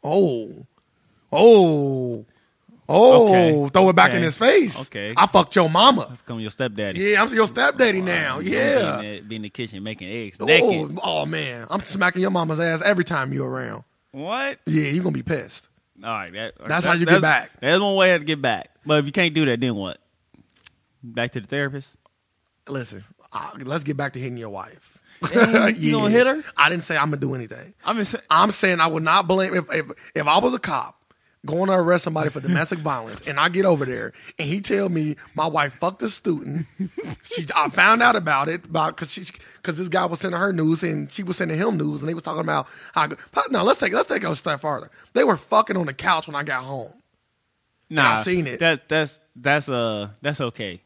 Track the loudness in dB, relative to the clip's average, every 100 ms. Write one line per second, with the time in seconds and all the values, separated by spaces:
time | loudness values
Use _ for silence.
0 | 0 2 2 0 -8 -14 -20 _ _ _
1 | _ _ _ 6 10 10 8 4 0 -2
2 | -4 -6 -12 _ _ _ _ _ 0 6
3 | 8 8 8 6 6 4 2 6 6 6
4 | 4 4 0 2 4 4 4 -4 -10 -8
5 | -4 2 4 4 4 2 2 6 6 4
6 | -2 -12 _ -10 -10 -6 -6 -4 -6 -2
7 | 0 2 0 2 0 2 -2 2 2 2
8 | -2 -2 -4 -6 -4 0 2 2 0 -4
9 | -8 -12 -12 -12 -12 -10 -12 -10 -12 -12
10 | -10 -10 -12 -8 2 4 4 0 -4 -8
11 | -6 -6 -6 -6 -8 -10 -8 -8 -6 -2
12 | -2 0 -2 0 -2 -2 -2 0 0 0
13 | 0 -2 -4 -4 -6 -8 -10 -12 -16 _
14 | _ -14 -10 -6 -6 -8 -2 -2 0 -2
15 | -2 -4 -4 -6 -6 -18 _ _ _ _
16 | -8 -8 -8 -10 -12 -12 -4 -2 0 0
17 | 4 4 4 0 -2 _ 0 0 0 2
18 | 2 2 0 -4 -2 -4 -8 _ 0 0
19 | 0 -2 -2 0 0 0 -2 -4 -6 -10
20 | _ _ _ _ _ _ -20 _ _ _
21 | -12 -6 -6 -6 -8 -4 -4 -8 -16 _
22 | _ _ _ _ _ _ -12 -10 -10 -16
23 | -20 _ _ -14 -14 -14 -8 -8 -6 -6
24 | -6 -8 -12 -10 -12 -14 -16 -20 _ _
25 | _ _ -2 4 4 4 2 0 0 2
26 | 2 4 2 0 -6 2 2 2 -4 -2
27 | -2 -2 -4 -6 -10 -16 -20 _ -6 -4
28 | -4 -6 2 4 4 2 0 2 2 0
29 | 2 2 2 0 0 -2 -2 -6 -6 -12
30 | -10 -6 2 2 2 -2 -4 -6 -6 -14
31 | _ _ _ _ -8 -4 0 2 2 2
32 | 0 -4 -4 -4 -2 0 0 -4 -4 -6
33 | -8 -12 -8 -2 0 2 2 2 0 -6
34 | -10 -12 -20 -10 -6 -6 -2 -2 0 -2
35 | -4 -6 -10 -4 -2 0 -2 -2 -6 -4
36 | -8 -6 -4 -4 -4 -8 -10 _ -10 -8
37 | -12 -14 -10 -10 -4 -2 -2 2 4 4
38 | 4 2 0 -2 -2 -6 -6 -2 -2 -4
39 | -12 -12 -14 -18 -20 -12 -8 -6 -2 -2
40 | -2 -4 -6 -2 -2 0 0 0 -2 -4
41 | -8 -10 -8 -4 -4 -2 -2 -2 -4 -4
42 | -6 -8 -8 -6 -2 -2 -4 -14 -8 -4
43 | -4 -4 -8 -4 -2 0 2 2 0 -2
44 | -2 -4 -4 -6 -6 -6 -6 -8 -10 _
45 | _ 0 2 2 2 0 2 -2 -4 -4
46 | -2 -2 -2 -8 -6 -6 -6 -12 -12 _
47 | _ _ _ _ _ _ _ _ _ 2
48 | 4 2 0 -2 -2 -2 0 0 _ -2
49 | -2 -8 _ -8 0 0 0 -2 -2 -4
50 | -8 -8 -8 -4 -6 -6 -10 -12